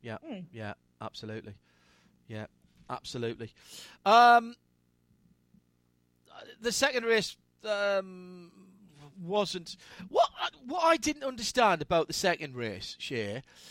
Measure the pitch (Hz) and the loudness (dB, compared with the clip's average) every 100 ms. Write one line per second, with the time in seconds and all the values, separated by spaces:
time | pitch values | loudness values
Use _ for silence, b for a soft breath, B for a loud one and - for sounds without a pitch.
0 | 120 110 320 208 165 113 104 - _ _ | -14 -14 -12 -14 -14 -12 -12 -12 _ _
1 | 110 - 107 110 - 98 _ _ _ _ | -14 -12 -12 -12 -14 -18 _ _ _ _
2 | _ _ _ 107 107 _ _ _ - 123 | _ _ _ -14 -14 _ _ _ -12 -12
3 | - 127 117 113 113 _ B B B B | -10 -6 -6 -6 -14 _ B B B B
4 | 196 226 240 240 233 240 _ _ _ _ | 4 8 8 8 4 -10 _ _ _ _
5 | _ _ _ _ _ _ _ _ _ _ | _ _ _ _ _ _ _ _ _ _
6 | _ _ _ - - - 226 - 277 254 | _ _ _ -20 -20 -8 -4 0 0 0
7 | 233 226 - - _ _ 214 202 202 196 | 2 2 2 -8 _ _ -6 -2 2 0
8 | 190 185 180 180 170 - 190 190 190 143 | -2 -12 -18 -18 -20 -20 -20 _ -20 -20
9 | 147 190 170 208 196 - 165 - B B | -20 -14 -2 0 0 -4 -10 -18 B B
10 | 185 - 679 - - 294 254 349 330 330 | 0 2 2 2 -8 -8 -8 0 4 4
11 | 294 294 269 247 208 254 220 165 143 170 | 2 -4 -6 -6 -2 4 4 4 2 2
12 | 151 - 190 170 151 123 113 92 - - | 2 0 0 0 -4 -6 -6 -6 -10 -12
13 | - 127 101 113 - b b | -6 -4 -4 -6 -12 b b